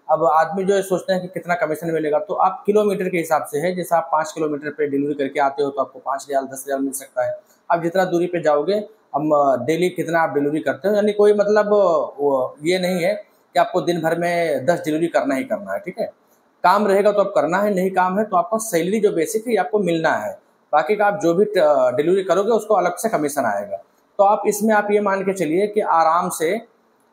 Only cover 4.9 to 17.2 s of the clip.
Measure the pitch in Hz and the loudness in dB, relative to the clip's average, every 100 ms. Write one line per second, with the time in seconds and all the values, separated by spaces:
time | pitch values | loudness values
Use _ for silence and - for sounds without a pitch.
4.9 | 139 143 139 135 143 139 143 139 139 127 | -2 -2 -2 -4 0 -2 0 -4 -2 -6
5.9 | 131 127 135 135 139 131 131 139 135 135 | -6 -6 -6 -2 -4 -4 -10 -6 -4 -4
6.9 | 127 131 127 123 - _ _ - 170 165 | -6 -8 -4 -4 -6 _ _ -2 -2 0
7.9 | 185 185 170 175 175 151 147 160 208 208 | 0 0 0 -2 0 2 2 2 -2 -4
8.9 | _ _ 143 151 147 139 123 120 160 180 | _ _ -4 2 2 4 2 0 0 0
9.9 | - 160 165 156 143 143 151 143 131 196 | -2 -2 0 0 0 0 -2 -2 -2 0
10.9 | 208 208 202 208 208 202 208 202 208 185 | 2 2 4 4 4 4 2 4 4 4
11.9 | 156 - - 143 135 127 - 151 185 180 | 2 -2 -2 0 2 -2 -4 -2 0 0
12.9 | 180 175 208 - _ _ 175 165 180 156 | 0 0 -2 -8 _ _ 0 2 0 0
13.9 | 170 160 170 170 170 165 139 131 175 156 | 0 0 0 0 0 0 0 0 -2 -2
14.9 | 156 165 147 135 135 123 104 98 98 175 | -2 0 0 0 -2 -2 -6 -6 -8 -8
15.9 | 202 190 - _ _ _ _ 175 202 202 | -8 -8 -10 _ _ _ _ 2 4 4
16.9 | 196 208 202 | 4 4 2